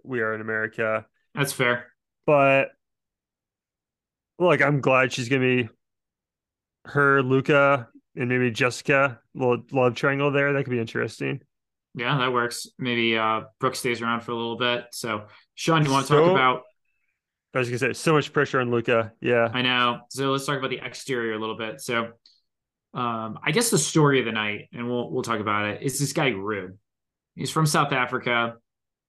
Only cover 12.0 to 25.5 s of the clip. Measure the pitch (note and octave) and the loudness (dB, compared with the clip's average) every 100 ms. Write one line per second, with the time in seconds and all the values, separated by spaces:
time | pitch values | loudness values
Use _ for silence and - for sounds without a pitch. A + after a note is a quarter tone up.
12 | B2 C#3 B2+ B2 A#2+ - - - B2+ A#2+ | -2 0 0 0 -2 -6 -14 -8 -4 0
13 | A2+ A2+ A2 A2 A2 - C3 - B2+ A2+ | 2 2 0 -2 -6 -6 -4 -2 -4 -4
14 | A#2 A#2 A#2+ A#2 A#2 A2+ B2 A#2+ - - | -2 -4 -4 -8 -6 -2 -2 -2 -6 -10
15 | A#2 G#2 G#2 - _ - E3+ D#3+ C#3+ C3+ | -6 -6 -8 -20 _ -6 0 2 4 0
16 | C3+ D3 E3+ F#3 C3 B2 - _ _ _ | 4 4 6 4 4 2 -6 _ _ _
17 | _ _ _ _ _ C3+ A#2+ A#2+ B2+ - | _ _ _ _ _ -4 -2 -2 -4 -2
18 | E3+ D3+ - D3+ C3+ C3+ B2 A#2 A#2 A#2 | 2 2 2 0 0 0 0 0 2 2
19 | A2 - B2 A#2+ A#2 B2 B2+ B2 B2 A#2+ | 0 -4 0 2 2 0 0 2 0 -2
20 | - C3 C3+ C3+ C3+ C3+ C3 B2 B2 - | -8 -4 -2 -2 -2 -4 -4 -6 -10 -12
21 | - B2 A2+ A2 A2 A2 A2 - - A#2 | -6 -4 -2 -4 -6 -6 -10 -10 -4 -4
22 | A2 - _ _ _ _ _ _ _ - | -4 -10 _ _ _ _ _ _ _ -6
23 | A#2+ A2+ A2 - - G3 A#3 F#3 - D#3+ | -6 -4 -8 -6 -2 0 2 0 2 4
24 | D3 C3+ A2+ A2 G#2 G#2 - A#2+ A#2+ B2 | 4 4 2 -2 -2 -4 -10 -10 -4 -4
25 | - B2+ A#2 A2 G#2 | -4 -4 -4 -2 -2